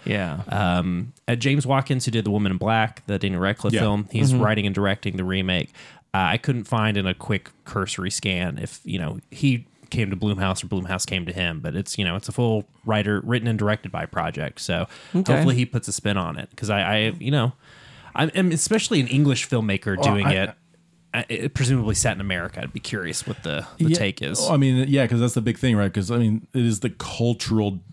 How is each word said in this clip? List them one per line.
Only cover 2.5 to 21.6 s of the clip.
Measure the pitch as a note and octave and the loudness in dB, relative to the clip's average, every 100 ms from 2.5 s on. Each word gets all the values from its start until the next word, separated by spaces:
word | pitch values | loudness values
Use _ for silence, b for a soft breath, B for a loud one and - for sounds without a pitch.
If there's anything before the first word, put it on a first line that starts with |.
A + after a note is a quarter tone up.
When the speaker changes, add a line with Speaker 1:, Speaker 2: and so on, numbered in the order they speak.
Speaker 2:
in | F#2 | 0
Black, | G#2 A2+ A2 - - | 2 2 2 -2 -4
the | G2 | -2
Daniel | G2 F2+ | 0 0
Radcliffe | F#2+ G#2 G#2 | 0 0 0
Speaker 3:
Yeah. | A2+ | 2
Speaker 2:
film, | A2 G#2 G2+ | 2 0 -2
he's | A2+ C3 | 2 4
Speaker 1:
Mm-hmm. | B2+ | 4
Speaker 2:
writing | G#2+ G#2+ G2+ | 4 2 0
and | F#2+ | 0
directing | G2+ G2+ G2+ F#2 | 0 0 -4 -4
the | |
remake. | F#2 F#2+ F#2 F2+ - B B B _ | -2 0 2 0 -2 B B B _
Uh, | F#2+ F2+ | 0 2
I | A2 | 2
couldn't | - A#2+ G#2 | 0 -2 -2
find | A#2 G#2+ G2+ | 0 2 2
in | F#2+ | 0
a | F2+ | -2
quick | - G2+ - _ - | -2 -4 -4 _ -8
cursory | G#2 F#2+ - F#2 | -4 -4 -4 -4
scan | - G2+ F2+ F2+ C#2+ | -2 -2 -2 -2 -4
if, | - - | -8 -10
you | - F3 | -8 -4
know, | D3+ - - | -4 -8 -12
he | - C#3 A#2+ - _ - | 0 2 2 -4 _ -6
came | - G2+ | -2 -2
to | F#2+ | 0
Blumhouse | G#2+ G2 F#2+ F#2+ | -2 0 0 -2
or | F2+ | -4
Blumhouse | G2 F2+ F#2 - | -4 -2 -4 -2
came | F#2+ E2+ | -4 -4
to | |
him, | F2+ F2 D#2+ | -4 -4 -4
but | D#2 D#2+ | -6 -6
it's, | - - | -6 -2
you | F#2 | -2
know, | F2+ | -2
it's | - | -6
a | |
full | - A#2+ A2 - _ A2+ | 0 0 0 -4 _ 0
writer, | G#2+ G#2 G#2 - | 0 2 0 0
written | A#2+ A#2 | 0 0
and | A2 | 0
directed | G#2 G#2+ G2+ | 0 0 -4
by | E2 D#2 | -8 -6
project. | - D#2+ D2+ D2 - | -4 -4 -4 -8 -8
So | - E2+ F2 B B | -4 -2 -4 B B
Speaker 1:
Okay. | F3+ F#3 | -2 2
Speaker 2:
hopefully | D3 D3+ B2 | 4 4 4
he | B2 | 2
puts | A#2+ - | -2 -4
a | |
spin | - G#2 G2 | -4 -2 0
on | E2+ D2+ | -2 -6
it. | - - | -10 -8
'Cause | G#2 | -2
I, | G2+ | 0
I, | F2+ G#2+ A2 F3 | 2 2 0 -2
you | B2+ | 0
know, | C#3+ A#2+ - B B B B B - | 2 0 -2 B B B B B -2
I'm, | D#3 | 0
and | - F#3 | 2 2
especially | D#3+ - A3 - F#3 | 2 0 0 2 2
an | A#2+ | 2
English | C3+ D3 B2 - | 4 4 2 0
filmmaker | A#2+ A2 G2 G#2+ F#2+ | 0 0 0 -2 0
Speaker 3:
Well, | G#2+ | 2
Speaker 2:
doing | G2+ G2 | 2 2
Speaker 3:
I, | |
Speaker 2:
it, | F#2+ G2 - _ _ _ _ - | 2 0 -6 _ _ _ _ -8
I, | A#2+ - | -6 -4
it, | A#2+ C3+ | -4 -4
presumably | - | 0